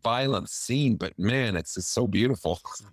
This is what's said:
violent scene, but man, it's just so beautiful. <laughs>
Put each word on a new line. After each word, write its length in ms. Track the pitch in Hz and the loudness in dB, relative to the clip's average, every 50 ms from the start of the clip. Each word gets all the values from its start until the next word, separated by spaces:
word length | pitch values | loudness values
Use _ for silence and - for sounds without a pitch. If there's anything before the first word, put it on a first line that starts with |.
| - | 0
violent 460 | 117 117 123 135 139 131 95 78 - | 0 2 2 2 2 0 0 -2 -4
scene, 480 | - - - - 123 139 147 135 110 | -8 -8 -4 -2 0 2 4 4 2
but 220 | - 92 87 - - | 2 0 -4 -4 0
man, 380 | 87 104 123 135 131 113 95 | 0 2 2 2 2 2 0
it's 180 | 85 - - - | -2 -4 -4 -8
just 180 | - 90 - - | -6 -6 -2 0
so 140 | 117 123 | 0 0
beautiful. 540 | 98 95 95 110 127 135 - - 80 87 - - | 2 2 2 4 2 2 0 0 -2 -2 -2 -4
<laughs> 60 | - - - - 101 | -12 -14 -14 -16 -6